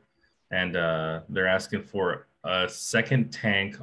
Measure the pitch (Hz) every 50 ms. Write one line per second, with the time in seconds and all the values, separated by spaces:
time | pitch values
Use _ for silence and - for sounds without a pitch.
0 | _ _ _ _ _ _ _ _ _ - - 92 92 90 85 87 85 82 82 78
1 | 80 80 82 80 - - - 95 92 92 92 95 - - - 101 - - - 101
2 | 95 87 78 73 - _ _ _ - 76 92 92 90 90 - - - - - 113
3 | 110 - 135 127 113 - - - - 107 101 98 98 98 - -